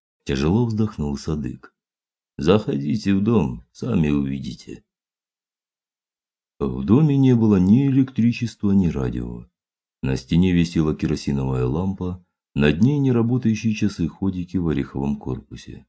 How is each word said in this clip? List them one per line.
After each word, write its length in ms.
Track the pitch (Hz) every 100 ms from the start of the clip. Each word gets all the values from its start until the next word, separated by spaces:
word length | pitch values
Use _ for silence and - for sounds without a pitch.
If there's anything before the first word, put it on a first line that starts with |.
| _ _
тяжело 420 | - 67 73 107 120
вздохнул 500 | 110 107 - 73 69
Садык. 580 | - 78 64 64 - _ _ _ _ _ _ -
«Заходите 760 | 73 104 - 143 147 113 101
в 80 | 98
дом, 420 | 107 113 69 60 -
сами 360 | - 127 104 76
увидите». 760 | 73 69 67 64 60 - - _ _ _ _ _ _ _ _ _ _ _ _ _ _ _ _ _ -
В 260 | 71 64
доме 320 | 69 123 156 139
не 180 | 131
было 220 | 120 110 98
ни 300 | 92 117 139
электричества, 840 | 135 131 - 117 117 117 - 104
ни 140 | 98 87
радио. 580 | 71 62 60 60 60 - _ _ _ _ _
На 140 | 65 64
стене 360 | - 82 92
висела 420 | 87 82 82 78
керосиновая 720 | 73 76 73 - 69 65 65 64
лампа, 580 | 73 95 95 90 90 _ _ _
над 280 | 71 73 78
ней 160 | 123 147
неработающие 760 | 135 117 117 127 117 107 113
часы-ходики 840 | 107 104 - 82 - 98 92 87 95
в 120 | 82
ореховом 480 | 69 67 67 69 71
корпусе. 680 | - 64 - 62 - 55